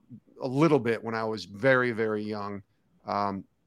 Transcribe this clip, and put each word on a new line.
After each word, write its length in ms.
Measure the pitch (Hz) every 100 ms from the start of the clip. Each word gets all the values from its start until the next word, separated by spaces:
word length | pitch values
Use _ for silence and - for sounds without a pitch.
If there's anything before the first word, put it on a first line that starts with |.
| - 117 _ -
a 60 | 135
little 320 | 131 160 143
bit 220 | 117 107
when 140 | 110 113
I 80 |
was 220 | 110 110 90
very, 460 | 101 131 131 123
very 320 | 110 110 107
young. 380 | 107 107 101 98 - _ _ _ 110
Um, 400 | 101 101 98 - _